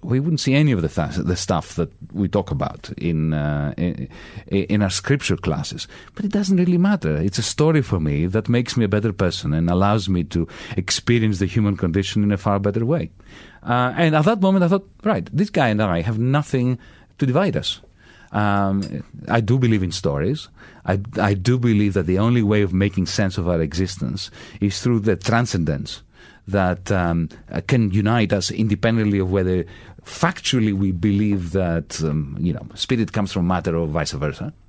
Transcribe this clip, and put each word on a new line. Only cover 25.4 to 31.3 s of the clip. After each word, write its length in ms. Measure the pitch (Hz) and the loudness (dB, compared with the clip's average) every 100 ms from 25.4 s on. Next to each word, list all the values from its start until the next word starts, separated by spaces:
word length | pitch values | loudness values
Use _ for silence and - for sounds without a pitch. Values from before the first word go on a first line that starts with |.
| 120 95 78 69 - - - _ - - - | 0 0 0 -2 -6 -12 -18 _ -20 -20 -4
that, 440 | 101 92 90 - | 0 0 0 -2
um, 380 | 98 87 85 82 - - | 0 0 0 -2 -6 -10
uh, 100 | - - | -8 0
can 240 | 131 110 | 2 2
unite 420 | 95 104 120 107 | 2 2 2 2
us 160 | 104 90 | 0 -2
independently 720 | - 110 101 117 113 107 101 | -2 0 2 2 2 2 2
of 120 | 92 | 2
whether 340 | 95 92 92 85 - - - | 2 2 0 -2 -10 -20 -20
factually 680 | - - 165 180 - 127 107 | -14 -2 -2 -2 -2 0 0
we 180 | 98 98 | 0 0
believe 600 | 90 104 101 107 | 0 0 2 2